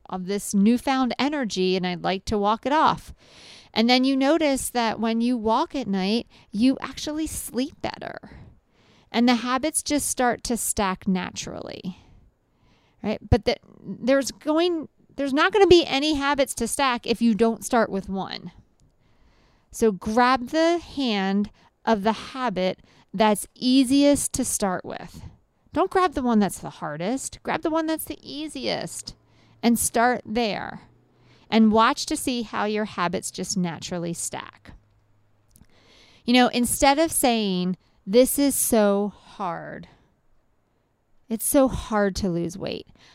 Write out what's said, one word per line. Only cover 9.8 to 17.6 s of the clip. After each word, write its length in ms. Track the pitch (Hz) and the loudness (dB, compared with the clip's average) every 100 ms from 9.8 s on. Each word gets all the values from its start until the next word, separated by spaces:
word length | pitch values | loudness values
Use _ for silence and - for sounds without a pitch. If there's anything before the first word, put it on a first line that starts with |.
just 260 | - 294 - | -2 -2 -2
start 360 | - 247 - - | -2 -2 -2 -4
to 120 | 233 | -4
stack 500 | - - 196 185 - | -4 -2 -2 -2 -2
naturally, 880 | 185 180 - - - - - - 180 _ - _ _ _ _ _ _ _ _ | -2 -2 -10 -12 -12 -12 -10 -12 -12 _ -20 _ _ _ _ _ _ _ _
right? 160 | 196 185 - | -8 -8 0
But 180 | 233 - | 2 2
the, 120 | - _ - | -4 _ -20
there's 500 | - 190 233 269 214 | -16 -6 2 2 0
going, 560 | - 294 311 359 330 - _ _ - | -6 -2 0 0 -2 -6 _ _ -8
there's 180 | 277 | -2
not 180 | 269 359 | 2 2
gonna 160 | 415 370 | 6 8
be 180 | 349 - | 8 6
any 280 | 269 302 | 0 0
habits 400 | 285 277 285 262 - | 0 0 0 0 -2
to 120 | 233 | -4
stack 400 | - 269 240 - | 0 0 0 -2
if 140 | 214 | 0
you 120 | 233 | 2
don't 320 | 208 226 226 | 4 2 0